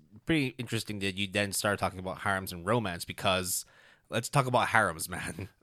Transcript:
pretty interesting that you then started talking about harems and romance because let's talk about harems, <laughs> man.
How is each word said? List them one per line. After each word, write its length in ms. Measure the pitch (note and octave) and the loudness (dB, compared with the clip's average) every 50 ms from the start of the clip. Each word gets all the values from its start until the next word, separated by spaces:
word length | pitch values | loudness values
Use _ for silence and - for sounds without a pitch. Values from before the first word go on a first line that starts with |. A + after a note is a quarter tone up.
| - _ G#2 G#2+ - | -20 _ -20 -10 -2
pretty 300 | - E3 D#3 C#3 B2+ - | 0 0 2 0 -2 -4
interesting 420 | - B2 A2+ A#2 A2 - - G#2+ G2+ | -6 -6 -2 -2 -4 -2 -4 -4 -2
that 160 | F#2+ G2 F#2 | 0 0 0
you 120 | G2 G2+ F#2+ | 0 -2 0
then 200 | F#2 G2+ G#2 G2+ | 0 0 0 0
started 260 | F#2 - - G#2+ G2+ | 0 0 2 2 2
talking 220 | F#2 G2 F#2 F2+ F#2+ | 2 0 -2 -2 -4
about 200 | F#2 F#2 F#2 - | -6 -6 -6 -4
harems 320 | - G#2+ G2 F#2+ F#2+ F#2+ | -2 0 0 0 -2 -4
and 140 | F#2 F2 E2+ | -8 -6 0
romance 400 | F#2 A2+ B2 A2 F#2+ E2+ F2 - | 0 2 2 2 0 -4 -6 -8
because 580 | - - - - G2+ F#2 F#2 F#2 F2+ - - - _ - - - - - _ _ - | -10 -6 0 2 2 4 2 2 0 -2 -4 -4 _ -18 -20 -20 -20 -20 _ _ -4
let's 180 | - A2 A#2 | -4 -4 -2
talk 200 | - - C#3+ B2+ | 2 2 2 2
about 220 | B2+ B2 A#2 G2+ - | 4 4 4 4 6
harems, 380 | - A2+ G#2 F#2 D#2+ D#2+ - F2 | 6 6 4 4 2 -2 -6 -6
<laughs> 0 | |
man. 400 | F2+ E2 - F2+ E2 - G2 - _ _ | -6 -6 -6 -8 -8 -8 -10 -12 _ _